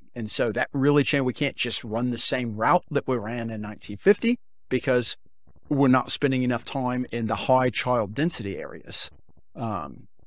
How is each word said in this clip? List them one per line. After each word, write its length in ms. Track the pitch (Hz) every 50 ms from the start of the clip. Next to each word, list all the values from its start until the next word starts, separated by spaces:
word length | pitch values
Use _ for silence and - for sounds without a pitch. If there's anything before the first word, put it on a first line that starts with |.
| - - -
And 160 | 120 113 104
so 200 | - - 127 117 98
that 160 | 117 - -
really 320 | - 139 131 143 143 147 139
changed. 220 | - - 139 135
We 80 | 127 123
can't 220 | - 147 139 -
just 280 | - - 123 110 - -
run 280 | 113 107 113 123 127
the 60 | 120 110
same 380 | - - 139 127 123 117 107
route 300 | 107 113 127 156 180 - -
that 160 | 143 143 - -
we 100 | 131 120
ran 320 | 101 110 120 120 117 113
in 120 | 113 107
nineteen 360 | 104 104 107 98 - - 101 101
fifty 400 | - 190 208 - - 233 247 - - - - - - -
because 480 | 131 127 - 135 127 123 120 - - - - - - - - - - - - -
we're 200 | 151 135 139 131
not 200 | 131 131 123 -
spending 340 | - - - 139 135 127 127
enough 200 | 123 123 113 -
time 420 | - - 135 127 123 123 127 127 -
in 160 | - 120 113 107
the 80 | 110
high 340 | 101 - - 131 131 127 127
child 440 | - - - 127 123 120 107 98 107
density 440 | 135 151 175 - - 104 98 95 76
areas. 540 | 73 71 - - - - - - - - - - - - - - - - -
Um, 520 | - 120 113 104 90 76 71 62 - - - - - -